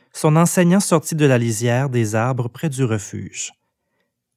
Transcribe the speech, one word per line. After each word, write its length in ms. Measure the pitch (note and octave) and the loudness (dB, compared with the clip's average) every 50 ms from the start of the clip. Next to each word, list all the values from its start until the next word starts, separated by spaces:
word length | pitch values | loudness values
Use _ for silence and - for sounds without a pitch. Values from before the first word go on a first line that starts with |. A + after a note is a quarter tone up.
| _ _ | _ _
son 240 | - - - D#3 D3+ | -8 -2 0 2 4
enseignant 440 | E3 E3+ E3+ - F#3+ F3 F3 F3+ G3+ | 4 4 2 2 2 2 4 4 2
sortit 360 | - - F3+ D3+ - - E3+ | 2 2 0 0 0 -2 -2
de 100 | D3+ D3+ | 2 2
la 120 | C#3 B2+ | 4 4
lisière 520 | A#2+ A#2 A#2 A2 G#2 A#2+ A#2+ A#2 B2 C#3 C#3 | 2 0 -2 -2 -2 0 0 0 0 0 0
des 260 | B2 A#2+ A2+ G#2 A2 | 0 0 0 0 0
arbres 340 | A2 A2+ C3 C3 A#2+ A#2 B2 | 0 0 0 -2 -4 -6 -6
près 200 | - - - D#3+ | -6 -6 -6 -6
du 140 | C3 C3 C3+ | -2 -2 -2
refuge. « 720 | A2 A2+ G#2 - - - - - - - - - - - _ _ _ _ _ _ _ _ _ _ _ _ _ _ _ _ | -2 -2 -4 -6 -8 -12 -12 -12 -12 -12 -12 -12 -12 -14 _ _ _ _ _ _ _ _ _ _ _ _ _ _ _ _